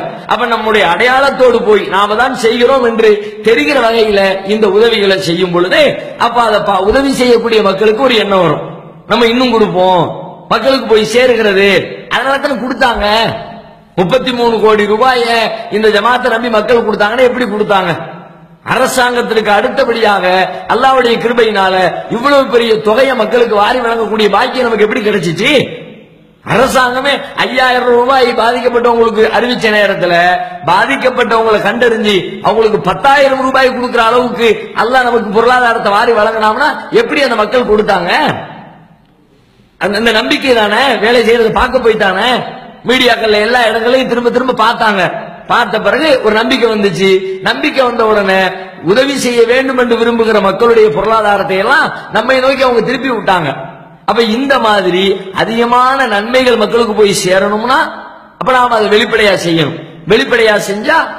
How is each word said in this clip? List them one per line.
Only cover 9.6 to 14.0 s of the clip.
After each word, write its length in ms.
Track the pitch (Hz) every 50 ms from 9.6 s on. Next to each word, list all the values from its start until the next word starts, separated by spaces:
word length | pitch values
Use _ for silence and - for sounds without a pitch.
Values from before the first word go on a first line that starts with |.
| 214 180 165 180 185 185 185 175 151 - - - - - - - - -
மக்களுக்கு 400 | 208 226 - 269 269 254 226 208
போய் 240 | 220 214 214 -
சேருகிறது. 600 | 220 240 254 254 240 220 214 208 190 190 196 202 190 160 131 - - - - -
அதனால 300 | 170 214 247 269 277 269
தானே 180 | 285 285 269 208
கொடுத்தாங்க, 460 | 240 254 - 220 269 240 220 214 202 208 214 226 226 175 113 - - - - - - - - - - _ _
முப்பத்தி 360 | 165